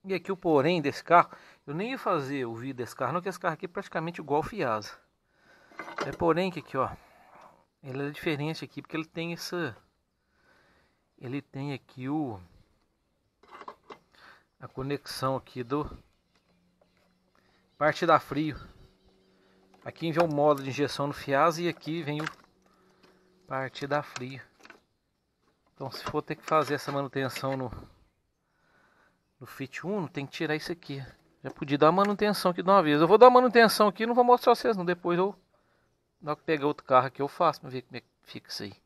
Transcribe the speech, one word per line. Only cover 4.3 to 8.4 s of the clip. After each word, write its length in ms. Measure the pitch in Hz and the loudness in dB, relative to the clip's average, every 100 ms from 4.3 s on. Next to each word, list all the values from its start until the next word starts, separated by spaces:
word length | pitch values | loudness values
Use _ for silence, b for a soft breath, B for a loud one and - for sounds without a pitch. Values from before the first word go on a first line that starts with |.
| 147 | -2
ao 60 | |
Fiasa. 540 | 156 214 135 107 107 - _ _ B B B B B B - - 147 | -2 -4 -2 -2 -6 -18 _ _ B B B B B B -14 -10 -10
É 40 | |
porém 360 | - 170 160 190 | 0 2 2 -2
que 100 | 170 | -6
aqui, 180 | - 135 | -8 -4
ó, 120 | 113 - B B B B B B B _ | -4 -6 B B B B B B B _
ele 240 | 139 131 143 | -14 -10 -10
é 20 | |
diferente 540 | 147 175 143 | -6 -6 -4